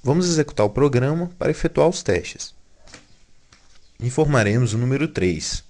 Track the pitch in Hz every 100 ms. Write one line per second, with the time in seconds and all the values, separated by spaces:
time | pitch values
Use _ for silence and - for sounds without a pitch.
0 | 120 156 180 160 147 - 107 101 143 123
1 | 131 160 175 - - 156 - - 156 185
2 | - 90 - - - - - _ - -
3 | _ - _ - _ - _ - - _
4 | 120 127 151 139 104 113 120 110 123 131
5 | 156 - 92 78 - -